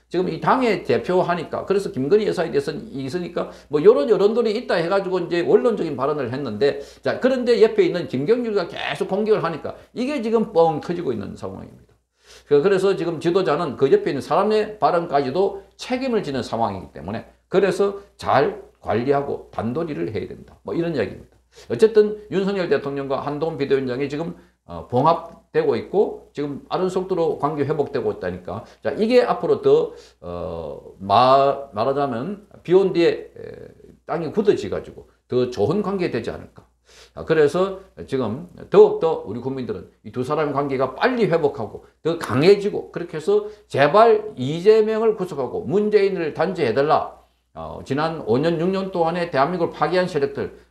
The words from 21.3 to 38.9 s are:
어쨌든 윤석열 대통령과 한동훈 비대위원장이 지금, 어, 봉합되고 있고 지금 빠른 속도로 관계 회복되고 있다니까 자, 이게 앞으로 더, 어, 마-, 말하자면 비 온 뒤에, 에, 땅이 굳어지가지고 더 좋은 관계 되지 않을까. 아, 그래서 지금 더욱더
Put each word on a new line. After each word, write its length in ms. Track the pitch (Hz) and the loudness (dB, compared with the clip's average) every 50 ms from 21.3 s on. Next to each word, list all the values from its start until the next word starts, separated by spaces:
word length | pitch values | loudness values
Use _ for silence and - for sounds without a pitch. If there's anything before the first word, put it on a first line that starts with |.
| _ _ _ _ _ - - - | _ _ _ _ _ -20 -8 -8
어쨌든 500 | 156 - 220 214 220 214 214 208 214 - - - | 2 4 4 6 6 6 4 4 0 -6 -10 -6
윤석열 380 | 151 190 196 190 202 190 175 139 | -4 -2 -2 -2 -2 -2 0 0
대통령과 520 | 143 135 - 143 139 139 139 135 139 131 | 0 0 0 -4 -6 -6 -4 -4 -4 -4
한동훈 360 | - 143 147 147 160 165 160 | -4 -6 -4 -4 -4 -4 -4
비대위원장이 540 | 135 139 123 139 135 131 123 120 131 143 135 | -4 0 0 0 0 0 -2 -4 -4 -4 -4
지금, 260 | 147 143 165 170 170 - - _ _ _ _ | -4 -6 -6 -8 -8 -12 -18 _ _ _ _
어, 220 | - 87 82 85 - | -14 -14 -14 -10 -2
봉합되고 880 | 120 123 139 160 170 165 - - - - _ _ - 156 160 143 120 | -2 2 4 4 2 2 -2 -10 -18 -20 _ _ -2 0 2 2 0
있고 540 | 107 - - - 190 233 277 - - - _ _ | 0 -2 -2 0 0 0 0 -2 -8 -16 _ _
지금 300 | 143 147 147 139 - - - | -8 -6 -6 -8 -10 -8 -6
빠른 200 | - 165 185 185 | -4 -2 -2 -2
속도로 500 | 180 185 185 - 185 170 165 151 - - | -2 -4 -4 -2 -2 0 0 0 0 -2
관계 260 | 143 147 160 147 135 | -2 -2 -2 -2 -2
회복되고 480 | 131 156 151 139 - - 175 107 107 98 | 0 0 -2 -2 -2 -2 -2 -2 -2 -4
있다니까 520 | - 92 90 90 90 - - 87 110 - - - _ - | -2 -6 -6 -6 -6 -10 -10 -10 -10 -12 -14 -20 _ -6
자, 80 | 110 | -4
이게 320 | - - 214 220 254 247 240 | -2 0 0 4 4 4 4
앞으로 400 | - 175 - - 156 139 123 - | 4 0 -2 0 0 0 2 4
더, 300 | 135 139 160 - - - - - - _ _ | 4 4 4 4 0 -6 -14 -20 -20 _ _
어, 600 | - 87 87 87 85 87 85 82 80 73 - - - - - 85 | -12 -10 -8 -8 -8 -8 -8 -8 -10 -10 -12 -14 -16 -20 -18 -12
마-, 720 | 95 95 98 117 127 143 - 143 139 139 - - - - 98 | -2 4 4 6 6 8 6 6 6 4 2 -2 -6 -8 -6
말하자면 760 | 101 117 135 135 143 143 135 117 113 135 185 208 190 - _ - - _ | -4 -2 -2 0 0 -2 -2 -4 -6 -6 -8 -10 -12 -14 _ -20 -16 _
비 120 | 165 175 | 2 4
온 180 | 190 190 185 156 | 4 4 4 2
뒤에, 160 | 170 170 151 | 4 2 2
에, 220 | - - - - - - - - - - - - - - - - - _ _ | 2 0 -6 -14 -18 -16 -16 -16 -16 -16 -18 -20 -20 -20 -20 -20 -20 _ _
땅이 280 | - 151 - 165 135 - | -8 -6 -6 -6 -2 -2
굳어지가지고 760 | 202 202 208 156 - 107 90 92 80 - - - - - - _ _ _ _ | 2 2 2 2 2 -2 -4 -6 -6 -8 -10 -16 -20 -20 -20 _ _ _ _
더 220 | 120 123 123 123 | 0 0 0 0
좋은 320 | - - 104 117 170 214 202 | 0 0 0 2 2 0 0
관계 280 | 185 202 190 175 143 | -2 -2 -2 -2 -2
되지 200 | 120 117 104 - | -4 -4 -4 -6
않을까. 360 | 78 - 90 - _ - - _ _ _ _ _ - - - _ _ | -8 -10 -12 -18 _ -20 -20 _ _ _ _ _ -20 -20 -20 _ _
아, 100 | - - | -12 -2
그래서 560 | - - 160 147 143 - 175 190 196 190 185 - - _ - - | 0 2 4 4 4 4 2 0 0 -2 -8 -14 -18 _ -16 -8
지금 420 | - 135 131 123 107 110 147 180 - - 85 87 - | -4 -4 -2 -2 -2 -4 -6 -10 -14 -18 -20 -8 2
더욱더 560 | - 196 214 139 | 6 8 8 8